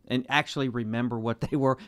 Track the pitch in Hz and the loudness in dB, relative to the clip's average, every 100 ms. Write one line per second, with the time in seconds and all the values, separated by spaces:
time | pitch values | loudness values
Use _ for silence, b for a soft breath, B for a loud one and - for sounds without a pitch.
0 | - 127 127 143 151 147 131 120 107 117 | -2 -2 2 0 2 -2 -2 -2 -2 -2
1 | 123 113 113 113 - 147 135 131 | -2 0 -2 -2 -2 2 2 2